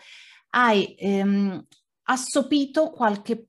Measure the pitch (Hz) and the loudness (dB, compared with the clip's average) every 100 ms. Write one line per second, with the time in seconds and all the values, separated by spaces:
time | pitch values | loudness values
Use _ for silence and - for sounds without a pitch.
0 | - - - - _ - 247 208 180 - | -18 -20 -20 -20 _ 0 4 4 0 -4
1 | 190 196 196 202 196 185 - _ _ _ | -2 0 0 0 0 -4 -12 _ _ _
2 | - 254 - 285 277 294 277 320 311 - | -4 -4 -2 -2 0 0 0 0 -2 0
3 | 233 202 - 226 | 0 0 -4 -8